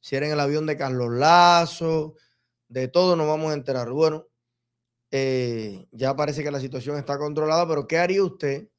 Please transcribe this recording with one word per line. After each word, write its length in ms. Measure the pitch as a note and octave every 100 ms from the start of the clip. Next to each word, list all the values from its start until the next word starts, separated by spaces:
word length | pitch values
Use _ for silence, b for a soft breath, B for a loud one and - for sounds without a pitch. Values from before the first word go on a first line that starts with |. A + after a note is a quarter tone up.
Si 160 | - C#3
era 100 | D3
en 60 |
el 80 | D3+
avión 260 | C#3+ D3+ D#3
de 100 | C#3+
Carlos 360 | C#3 B2+ A#2+
Lazo, 1040 | A#2+ D3+ F3 F3 F3 E3 - E3 D#3+ D#3 - _ _ _ _ _
de 200 | B2 B2+
todo 260 | F3 F3+
nos 140 | E3+ D3+
vamos 240 | D#3 D#3
a 20 |
enterar. 360 | D3+ B2+ B2+ A#2+
Bueno, 360 | C3 D#3+ D#3 - _ _ _ _ _ _ _ _
eh, 760 | C#3 C3+ C3 B2 A#2 G#2+ G2 -
ya 240 | A#2 C3 C#3
parece 260 | D3+ D3
que 80 | D3
la 80 | C#3+
situación 380 | C3 C3 B2+ D3
está 200 | C#3+ C#3+
controlada, 500 | D3 D3+ D#3 D#3+ E3+
pero 180 | D#3 C3+
¿qué 120 | E3
haría 260 | F3 F#3+
usted 440 | F#3+ - C#3+ C#3 -